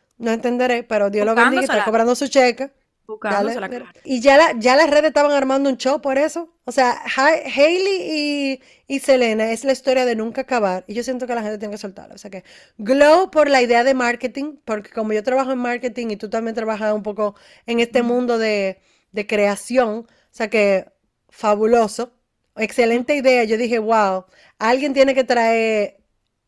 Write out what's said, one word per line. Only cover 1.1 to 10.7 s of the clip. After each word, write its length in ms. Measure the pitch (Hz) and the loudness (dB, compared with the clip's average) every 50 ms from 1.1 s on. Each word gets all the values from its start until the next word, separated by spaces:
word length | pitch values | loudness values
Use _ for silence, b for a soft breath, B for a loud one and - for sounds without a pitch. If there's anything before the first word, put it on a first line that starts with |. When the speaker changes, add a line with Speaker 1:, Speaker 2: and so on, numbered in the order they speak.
Speaker 1:
Dios 160 | 202 214 208 | 0 0 0
lo 80 | 220 226 | 0 2
bendiga, 260 | 240 233 247 254 262 | 4 4 4 4 2
está 140 | 269 - 262 | 0 0 0
Speaker 2:
Buscándosela. 100 | 214 208 | 0 0
Speaker 1:
cobrando 300 | 214 220 226 226 233 247 | 0 0 0 2 2 0
su 120 | - 285 262 | -2 -2 0
cheque. 420 | - 269 254 247 233 - 262 277 _ _ _ _ _ _ _ | 2 4 4 4 2 -2 -8 -12 _ _ _ _ _ _ _
Speaker 2:
Buscándosela, 600 | - 220 214 - 214 208 202 202 226 233 240 196 190 | -16 -14 -10 -6 -4 -2 -2 -2 -2 -4 -6 -8 -10
Speaker 1:
Dale, 140 | 247 240 233 | -10 -12 -14
Speaker 2:
claro. 140 | - - _ - | -16 -20 _ -8
Speaker 1:
y 180 | - 262 247 | -6 -4 0
ya 160 | 226 277 269 | 4 6 6
la, 160 | 294 330 320 - 233 | 8 6 4 2 0
ya 160 | 208 254 254 | 2 4 4
las 160 | 285 330 302 | 4 4 4
redes 140 | 294 302 302 311 | 4 2 2 2
estaban 220 | - 302 294 294 | 2 2 2 2
armando 400 | 285 277 269 262 269 277 277 277 | 2 2 0 0 0 0 0 0
un 60 | 262 | -2
show 240 | 262 - 262 285 302 | -2 -2 -2 -2 -2
por 180 | - 277 262 269 | -2 -2 -2 0
eso. 340 | 294 311 - 339 339 320 _ _ _ | 0 -2 -2 -6 -12 -12 _ _ _
O 80 | 247 240 | -6 0
sea, 180 | 277 254 247 - - - 240 - | 0 2 2 0 -2 -6 -8 -2
Ha-, 320 | 262 269 302 320 - - 269 220 | 2 2 2 2 2 -2 -4 0
Hailey 1080 | 262 285 320 349 370 392 403 392 370 - - 311 302 294 294 285 285 277 269 269 262 b b b b b b | 2 2 4 4 2 0 -2 -2 -4 -4 -6 -4 -4 -4 -4 -4 -4 -4 -4 -6 -8 b b b b b b
y, 60 | 277 | -8
y 20 | 269 | -4
Selena 540 | - - 269 254 240 226 214 220 220 226 226 | 0 2 2 4 2 2 0 0 -2 -2 -4
es 100 | 226 - | -4 -2
la 80 | 269 | -2
historia 340 | 262 254 - 277 254 262 254 | -2 -2 0 0 0 2 2
de 120 | 247 233 | 0 -2
nunca 240 | 220 220 233 220 269 | -2 -4 -6 -6 -8
acabar. 420 | 262 - 262 240 208 190 | -6 -4 -2 0 0 0